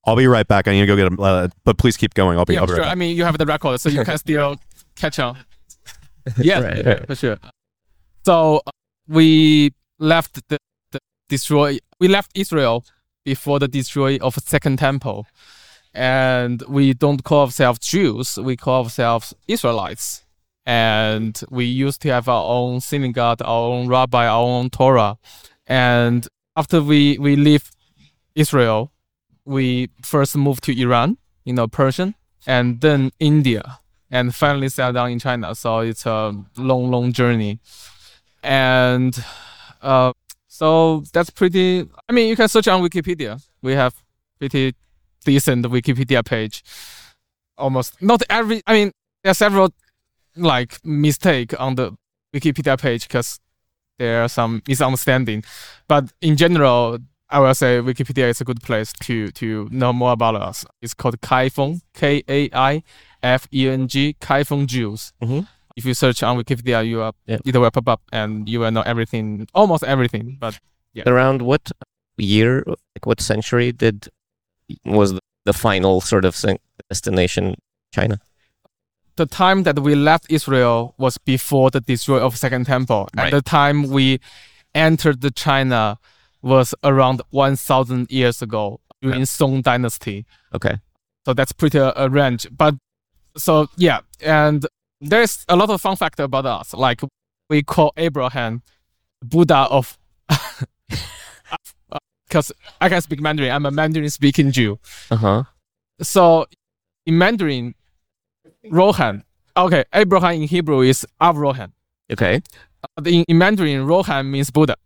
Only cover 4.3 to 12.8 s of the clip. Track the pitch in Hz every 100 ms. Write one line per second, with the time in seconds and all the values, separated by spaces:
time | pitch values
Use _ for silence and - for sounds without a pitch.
4.3 | 151 143 143 - - _ - 156 - 123
5.3 | 131 _ - _ - - - - _ -
6.3 | 113 165 190 110 - 120 101 - 135 127
7.3 | 104 - _ _ _ _ _ _ _ -
8.3 | 170 156 151 - - _ _ - 156 160
9.3 | 156 156 151 143 _ _ _ 156 165 -
10.3 | 143 _ 151 _ _ _ 135 _ _ _
11.3 | 135 - 147 143 139 _ _ 180 196 -
12.3 | 190 202 160 127 117